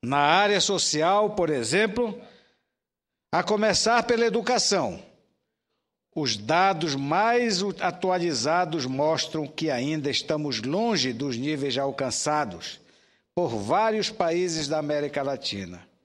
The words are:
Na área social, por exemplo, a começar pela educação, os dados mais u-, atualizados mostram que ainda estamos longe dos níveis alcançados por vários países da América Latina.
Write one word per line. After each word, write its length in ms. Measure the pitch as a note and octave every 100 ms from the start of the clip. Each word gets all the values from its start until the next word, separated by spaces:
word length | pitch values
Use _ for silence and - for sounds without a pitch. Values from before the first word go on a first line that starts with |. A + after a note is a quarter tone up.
Na 160 | A#2+ C#3
área 420 | C#3+ E3+ G#3 G3+
social, 680 | F3 F#3+ - D3+ D#3+ G3+ G#3+
por 200 | G#3 E3
exemplo, 680 | D3 A2+ E3 G#3+ G#3+ A#3 B2+ - - _ _ _ _ _ _ _ _ _
a 120 | D#3+
começar 600 | E3+ G#3 G#3+ G#3+ - A#3
pela 200 | A#3 A#3
educação, 760 | A#3 A3 A3 B3 - G3 B2+ F2+ - _ _ _ _ _ _ _ _ _ _
os 220 | - C#3+ G#2+
dados 580 | G#2+ D#3+ F#3+ F3+ D#3+
mais 680 | C#3 C#3 E3 A3 A#3+ A#3+ F#3
u-, 120 | G3+ F3+
atualizados 1040 | F3+ F3 F#3 F3+ F3 C3+ A#2+ E3+ F3+ D#3 B2+
mostram 600 | C3 D3+ D#3+ - D#3 C#3+
que 240 | - D#3
ainda 400 | B2+ C3+ D#3 C#3+
estamos 520 | C3 - D#3 D3+ A#2
longe 500 | A2+ E3+ A#3 G3+ B2+
dos 240 | A#2 C#3+ A#2
níveis 400 | C#3 D#3 C#3 B2
alcançados 1040 | C#3 - C3 - - D3+ C#3 F2 - - _ _ _ _ _
por 160 | - F3
vários 600 | A2 G2+ E3 A3 A3 G3+
países 560 | - F3 E3+ F3+ D#3+ D3
da 120 | D#3
América 440 | D3 D3+ D3 D3
Latina. 640 | C#3 C3+ - G2+ F#2 F2 - _